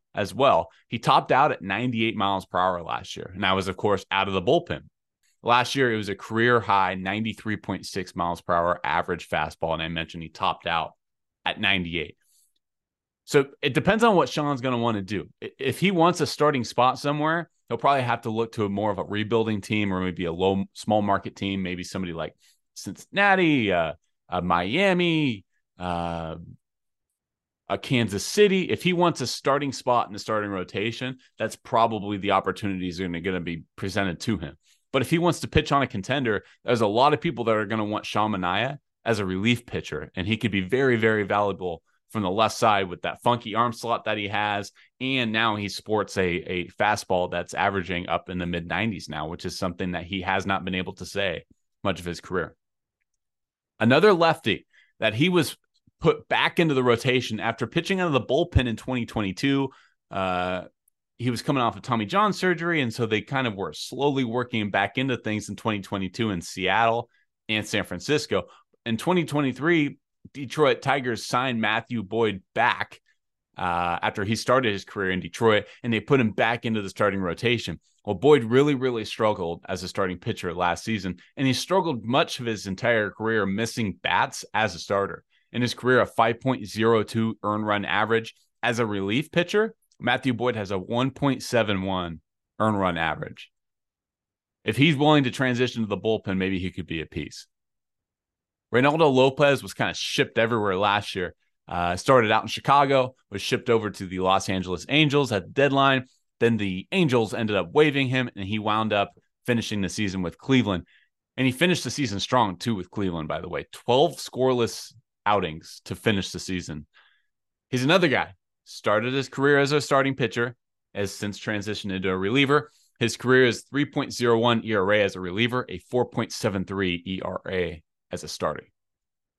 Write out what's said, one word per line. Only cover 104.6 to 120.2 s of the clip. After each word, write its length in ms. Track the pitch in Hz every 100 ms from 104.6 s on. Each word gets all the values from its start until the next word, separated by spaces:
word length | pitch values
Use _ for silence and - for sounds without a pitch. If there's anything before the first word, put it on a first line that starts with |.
| 90 87 -
Angels 420 | 143 156 143 131
at 120 | 104
the 80 | 90
deadline. 540 | 135 143 139 135 131 127 _ _ -
Then 160 | 117 113
the 280 | 101 92 -
Angels 420 | 190 165 123 107
ended 220 | 104 110 101
up 160 | 85
waiving 380 | 139 151 139 135
him, 200 | 131 123 -
and 100 | 98
he 140 | 107
wound 320 | 104 107 110
up 220 | 104 98 - _ _ -
finishing 340 | 120 104 104
the 80 | 92
season 340 | - 104 95
with 160 | 87 -
Cleveland. 460 | - 131 104 90 - _ _ _ _ -
And 100 | 131
he 60 |
finished 320 | 123 180 165 127
the 40 |
season 300 | 131 131 98
strong, 380 | - 127 107 85
too, 180 | - 107
with 160 | 85
Cleveland, 380 | - 98 85 76
by 100 | 80
the 80 | 90
way. 180 | 80 -
Twelve 460 | - - 123 160 139
scoreless 760 | - 131 127 123 113 - - - _ _ 101
outings 560 | 104 87 78 - - -
to 100 | 92
finish 360 | - 101 87
the 80 | 90
season. 460 | - 92 82 78 76 _ _ _ _ _ _ _ _
He's 160 | 127 131
another 240 | 185 175
guy 240 | 113 82 - _ _ -
started 460 | - - 107 120
his 160 | 135 131
career 300 | - 139 143
as 120 | 139
a 100 | 147
starting 340 | 127 139 135
pitcher, 400 | 135